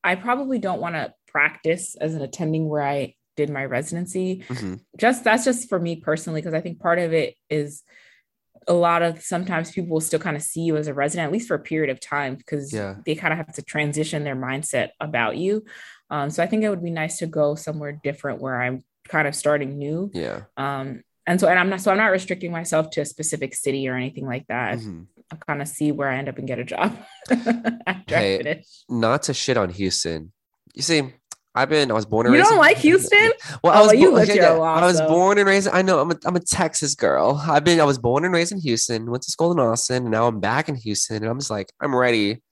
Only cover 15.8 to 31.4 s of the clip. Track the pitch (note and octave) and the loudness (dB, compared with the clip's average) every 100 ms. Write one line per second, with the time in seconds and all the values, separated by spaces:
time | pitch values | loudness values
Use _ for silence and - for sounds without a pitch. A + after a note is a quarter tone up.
15.8 | - - _ D3+ C#3+ D3+ E3+ G#3+ G#3+ F#3+ | -20 -20 _ -6 -4 -2 -2 0 -2 -4
16.8 | E3+ E3 D#3 - E3 D#3+ D3 D3+ - D3+ | -6 -6 -6 -6 -6 0 0 0 -8 -8
17.8 | D3 D3 C#3 C#3+ C#3+ A#2+ C3+ B2+ B2+ C3 | -8 -6 -6 -6 -8 -8 -6 -4 -4 -6
18.8 | _ _ - D#3+ D3 C#3+ D3 D3 C3+ C#3+ | _ _ -4 0 0 0 0 0 -2 -8
19.8 | C#3+ D#3+ G3 F2+ C2+ G1+ G#2 - C#3 C#3 | -6 -6 -6 -6 -8 -8 -14 -8 -6 -6
20.8 | C3+ B2+ _ _ - F3+ F#3 F3+ F3+ F#3+ | -8 -12 _ _ -2 2 4 4 2 0
21.8 | G3+ G3 A3 F#3+ F#3 F#3 E3+ E3+ F3 D#3+ | 0 2 2 0 -2 -8 -6 -8 -2 -2
22.8 | D#3 - D3 - D3+ D3+ C3+ - C#3 C3+ | -2 -4 -6 -6 -8 -6 -6 -4 -4 -2
23.8 | C3 B2+ B2+ - C3+ B2+ - A#2+ A#2 A#2+ | -4 -4 -6 -8 -8 -8 -6 -6 -4 -6
24.8 | A2 E2+ F#2 _ _ D#3 - C#3+ C#3+ - | -8 -14 -18 _ _ -16 -8 -8 -8 -4
25.8 | D3+ C#3 C#3 C3 C#3 C3 C3+ A#2+ B2+ - | -2 -2 -4 -4 -6 -10 -8 -8 -8 -2
26.8 | F3+ - - - - B3 - A#3 - - | -4 -4 -18 -20 -2 0 0 -2 -4 -6
27.8 | - F#3 - D#3+ G2+ F#2+ D3 D#3 _ - | -8 -8 -2 0 2 0 -2 -6 _ -20
28.8 | _ A#2+ A2+ C#3 - C3 - B2 F#2 F2+ | _ 0 2 2 0 -4 0 2 0 -2
29.8 | F#2+ - E2+ D#2+ D#2+ _ _ _ _ - | -2 -2 -4 -6 -10 _ _ _ _ -8
30.8 | C#3 D#3+ C3 - _ - | 0 0 0 -10 _ -20